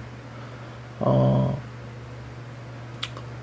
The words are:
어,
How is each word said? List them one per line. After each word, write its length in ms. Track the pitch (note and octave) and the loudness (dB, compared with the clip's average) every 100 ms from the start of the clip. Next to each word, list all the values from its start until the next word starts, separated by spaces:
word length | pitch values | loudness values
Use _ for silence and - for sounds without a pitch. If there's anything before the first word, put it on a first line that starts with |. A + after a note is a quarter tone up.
| - - - - - - - - - - | 2 -10 -12 -12 -10 -10 -10 -10 -10 2
어, 560 | - C3 B2+ C3 - - - - - - - - - - - - - - - - - - - - | 6 8 8 8 6 2 -4 -10 -10 -10 -10 -10 -10 -10 -10 -10 -10 -10 -10 -8 -8 -8 -10 -4